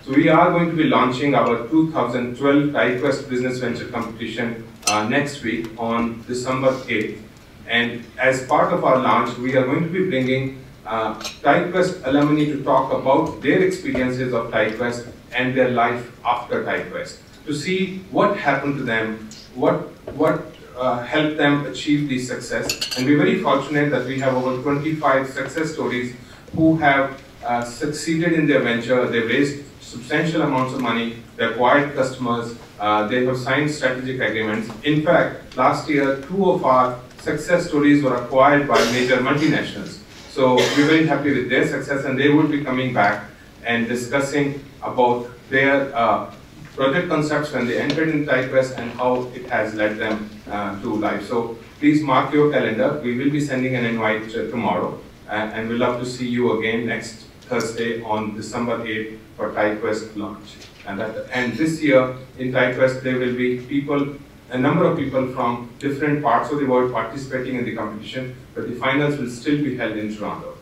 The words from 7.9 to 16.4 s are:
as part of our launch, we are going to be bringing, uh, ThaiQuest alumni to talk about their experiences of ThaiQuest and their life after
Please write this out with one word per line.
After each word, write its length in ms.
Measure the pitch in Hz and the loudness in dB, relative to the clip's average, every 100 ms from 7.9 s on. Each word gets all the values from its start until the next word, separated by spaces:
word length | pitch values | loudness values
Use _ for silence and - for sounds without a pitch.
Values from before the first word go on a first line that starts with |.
| 117 - - | -6 -12 0
as 280 | 127 131 - | 2 2 2
part 260 | 147 - | 2 2
of 100 | 175 | 2
our 160 | 151 131 | 4 4
launch, 380 | 117 113 123 120 | 4 2 0 -2
we 180 | 127 131 | 0 2
are 100 | 123 | 2
going 160 | 156 | 0
to 80 | 165 | 0
be 180 | 185 - | 0 0
bringing, 560 | 131 127 131 135 - - - - | 0 0 0 -2 -8 -18 -16 -6
uh, 280 | 110 107 110 - - | -4 -4 -6 -10 0
ThaiQuest 600 | 143 170 175 185 160 - 131 | 4 4 2 0 0 -2 0
alumni 400 | 143 147 151 147 | 2 4 2 2
to 180 | - | 0
talk 260 | 131 131 127 | 2 2 2
about 520 | 127 131 147 160 - | 0 4 2 2 -2
their 180 | 139 190 | 2 4
experiences 720 | - - 135 127 123 127 123 | 4 0 -4 0 0 0 -2
of 180 | 117 - | -2 0
ThaiQuest 640 | 113 110 113 120 - - - - | 0 0 0 -4 -4 -10 -16 -8
and 200 | 120 127 | -4 0
their 140 | 127 123 | 2 2
life 420 | 117 123 123 - - | 4 2 0 -8 -6
after 400 | 123 123 | -2 -2